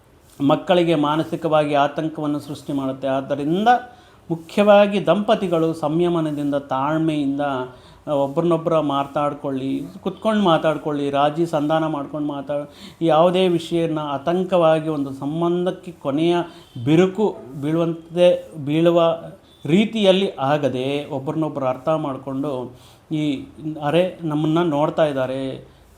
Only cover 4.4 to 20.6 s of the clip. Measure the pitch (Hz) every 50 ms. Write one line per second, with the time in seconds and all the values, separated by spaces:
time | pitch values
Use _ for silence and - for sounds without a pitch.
4.4 | - - - 214 202 208 202 202 208 202 202 196 156 156 180 208 208 240 226 -
5.4 | 202 175 170 160 160 165 160 160 156 147 156 170 175 175 170 165 156 151 147 143
6.4 | 147 143 143 143 139 - - 165 139 147 160 160 160 160 151 147 143 139 139 139
7.4 | 143 143 135 127 127 127 - - - - - - - 151 151 139 139 139 139 165
8.4 | 165 175 165 160 160 165 165 160 147 143 139 139 135 139 - 151 147 143 143 139
9.4 | - 143 135 131 135 135 135 139 147 175 - - - 196 190 - - 220 214 208
10.4 | 202 180 160 156 170 160 151 147 - 160 147 143 143 143 139 139 143 151 147 165
11.4 | 170 165 160 151 143 151 160 160 160 156 151 143 139 139 - 151 147 147 143 143
12.4 | 135 135 147 147 147 143 - - - - - - 165 165 151 156 170 180 175 185
13.4 | 190 185 175 160 165 - 170 170 165 160 156 156 151 147 143 135 139 165 175 185
14.4 | 185 185 190 175 165 160 160 160 151 160 156 143 139 135 135 131 139 143 156 165
15.4 | 170 170 175 180 180 185 175 180 - 180 165 - - 143 135 156 165 170 175 175
16.4 | 170 - - - - - - 127 117 139 156 170 185 185 190 202 214 185 - -
17.4 | 113 120 135 156 135 151 160 165 170 165 165 165 - - 165 175 175 175 165 -
18.4 | - - - 160 135 139 151 160 170 170 170 170 165 165 156 - - - - -
19.4 | _ _ _ _ - 139 160 202 226 220 226 226 202 190 185 190 196 185 - -
20.4 | 135 135 147 151